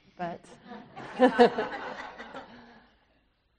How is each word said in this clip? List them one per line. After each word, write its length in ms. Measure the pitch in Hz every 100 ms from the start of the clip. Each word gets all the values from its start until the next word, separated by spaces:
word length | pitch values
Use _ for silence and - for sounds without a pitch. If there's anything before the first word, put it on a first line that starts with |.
| - -
but 240 | 175 175 - - - - - - - 214
<laughs> 500 | 254 247 240 - 214 - - - - - 247 269 - 240 - - - _ _ _ _ _ _